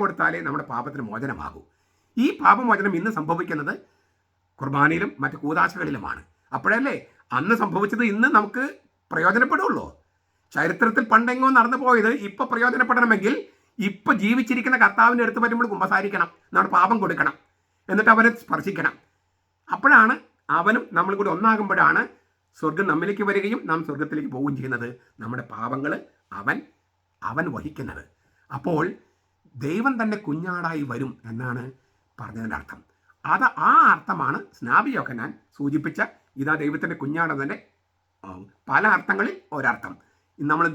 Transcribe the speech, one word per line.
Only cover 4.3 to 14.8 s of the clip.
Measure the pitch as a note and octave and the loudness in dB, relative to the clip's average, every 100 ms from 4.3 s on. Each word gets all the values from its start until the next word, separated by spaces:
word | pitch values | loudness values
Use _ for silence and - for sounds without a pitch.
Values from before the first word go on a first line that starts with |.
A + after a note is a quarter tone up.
| _ _ - | _ _ -10
കുർബാനയിലും | C3+ C#3+ D3 E3 G3+ - | -4 2 2 2 -4 -4
മറ്റു | C#3 D3 | -8 -6
കൂദാശകളിലുമാണ്. | D3 D#3+ F3+ F#3 D#3 C3 - - - _ _ - | -4 0 0 -2 -8 -6 -8 -12 -16 _ _ -6
അപ്പോഴല്ലേ | F#3 A3+ C4+ F#3 - _ - B2 | 0 0 0 -4 -10 _ -6 -4
അന്ന് | F3 A3+ | 0 0
സംഭവിച്ചത് | G3+ E3+ G3+ A3+ A#3 | 0 -2 -2 0 0
ഇന്ന് | G3+ C4 A3 | 2 2 4
നമുക്ക് | G#3 B3+ C#4 - _ _ - | 2 -2 -6 -8 _ _ -8
പ്രയോജനപ്പെടുള്ളൂ. | D#3+ F3 G#3+ C4 D#4+ G4 E3 D#2 - _ _ _ _ _ | 0 2 4 2 2 0 -2 -6 -16 _ _ _ _ _
ചരിത്രത്തിൽ | - D#3+ F3+ A3+ A3 A3+ | -2 -2 2 0 2 4
പണ്ടെങ്ങോ | A3 A#3 B3+ C4 C4 | 4 4 2 4 6
നടന്നു | A#3 C4 | 4 4
പോയത് | B3+ A#3+ G#3+ C4+ G3+ | 4 4 4 0 -4
ഇപ്പൊ | - B3 | -6 -4
പ്രയോജനപ്പെടണമെങ്കിൽ | A#3 B3 C4 B3+ B3 A#3 G#3 G3 C#4+ - _ _ - | 0 2 2 2 4 4 4 2 0 -4 _ _ -4
ഇപ്പൊ | G3 G3 - C4 | -4 -2 0 2
ജീവിച്ചിരിക്കുന്ന | G3+ B3 A#3 B3 B3 B3+ | 2 2 2 0 0 4